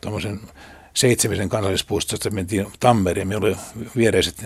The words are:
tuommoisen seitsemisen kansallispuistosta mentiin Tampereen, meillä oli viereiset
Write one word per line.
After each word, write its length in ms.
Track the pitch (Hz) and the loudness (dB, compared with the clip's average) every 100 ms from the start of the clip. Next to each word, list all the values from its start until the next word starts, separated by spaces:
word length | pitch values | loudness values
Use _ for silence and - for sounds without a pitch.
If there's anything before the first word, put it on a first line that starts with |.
tuommoisen 400 | - 107 107 104 110 - - - - | -8 -6 -6 -8 -12 -20 -20 -20 -8
seitsemisen 540 | - 127 113 113 92 98 | 0 2 2 0 0 -2
kansallispuistosta 800 | 110 98 95 - 85 - 107 104 | -2 0 -2 -2 -4 -2 -4 -4
mentiin 360 | 101 92 104 98 - | -4 -2 -2 -4 2
Tampereen, 480 | 123 113 92 95 95 | 4 6 4 0 -2
meillä 180 | 104 107 | 0 0
oli 100 | 92 - 113 - 120 | -2 -8 -12 -6 2
viereiset 480 | 113 98 - - | 4 4 0 -2